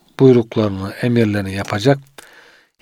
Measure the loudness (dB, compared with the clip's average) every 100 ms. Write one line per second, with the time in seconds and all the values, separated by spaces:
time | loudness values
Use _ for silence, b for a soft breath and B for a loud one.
0 | _ 2 4 4 2 -4 -4 -4 -10 -6
1 | -2 0 0 -2 -6 -8 -6 -2 0 0
2 | -4 -20 b b b b b b